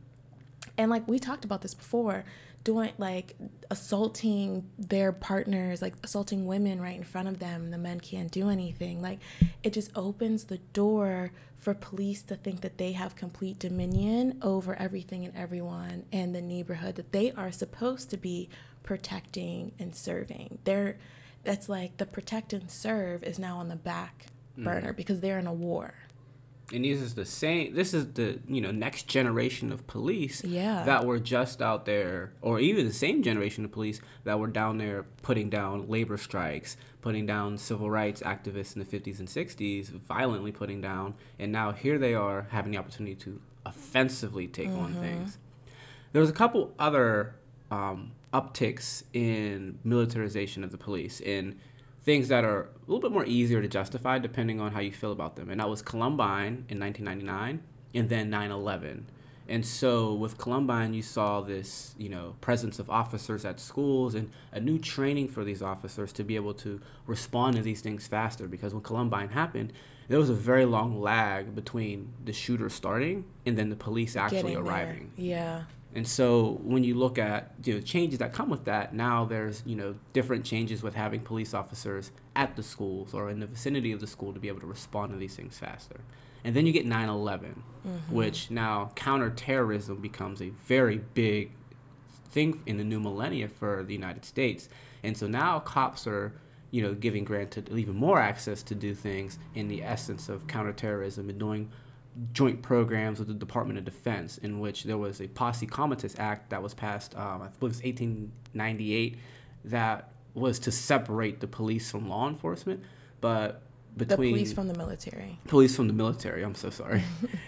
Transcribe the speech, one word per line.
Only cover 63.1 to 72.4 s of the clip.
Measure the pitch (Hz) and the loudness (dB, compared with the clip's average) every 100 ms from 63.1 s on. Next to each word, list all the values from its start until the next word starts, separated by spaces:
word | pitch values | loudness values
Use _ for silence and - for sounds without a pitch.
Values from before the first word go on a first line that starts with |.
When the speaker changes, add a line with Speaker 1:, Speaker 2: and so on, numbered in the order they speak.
| 113 - 107 | -4 -4 -4
Speaker 2:
at | 104 92 | -4 -8
schools | - - 143 131 127 | -6 0 4 4 4
and | 113 107 - - | 0 -4 -8 -10
a | 104 | -2
new | 123 160 | 0 2
training | 160 - 139 143 135 | 0 0 2 2 0
for | - | -2
these | 101 98 | -4 -2
officers | 95 95 98 - 101 | -4 -4 -6 -6 -6
to | - | -4
be | 104 110 | -2 -2
able | 104 | -2
to | 101 107 101 - - - | -4 -6 -8 -10 -16 -6
respond | 110 - 120 127 120 | -4 0 4 4 4
to | |
these | 110 107 | 2 -2
things | 110 104 - | -4 -6 -2
faster. | 107 113 117 92 | 0 0 -2 -8
Because | 92 104 | -6 -4
when | 104 | -6
Columbine | - 113 120 101 101 | -4 0 2 0 0
happened, | 113 165 123 113 - - - - | 0 0 -2 -6 -8 -18 -20 2
there | 139 | 6
was | 143 | 6
a | |
very | 110 110 131 | 4 6 8
long | 127 113 113 107 | 8 6 2 0
lag | 101 113 107 98 101 | 4 4 4 2 -4
between | 107 107 120 107 101 113 - | -8 -6 -4 -2 -4 -8 -10
the | - | -8
shooter | 107 | -6